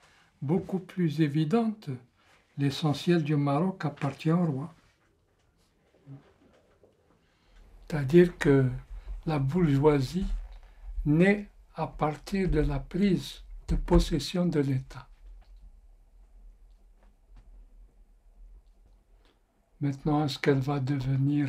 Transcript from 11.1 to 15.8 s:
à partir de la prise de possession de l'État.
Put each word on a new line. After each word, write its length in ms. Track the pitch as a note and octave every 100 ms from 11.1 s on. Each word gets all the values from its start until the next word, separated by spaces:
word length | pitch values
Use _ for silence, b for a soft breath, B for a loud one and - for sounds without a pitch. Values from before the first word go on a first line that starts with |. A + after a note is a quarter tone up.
| D#3 F3 G#3 G3+ - - -
à 100 | D#3
partir 640 | - D3+ C#3+ - G3 F#3
de 120 | D3+
la 200 | D3 C#3
prise 640 | - F3+ G3+ D#3 - - - - -
de 40 | C#3
possession 680 | - F3 - D#3+ - F3+ F3
de 140 | D3
l'État. 480 | C#3 C3 - B2+ - - - - - - - -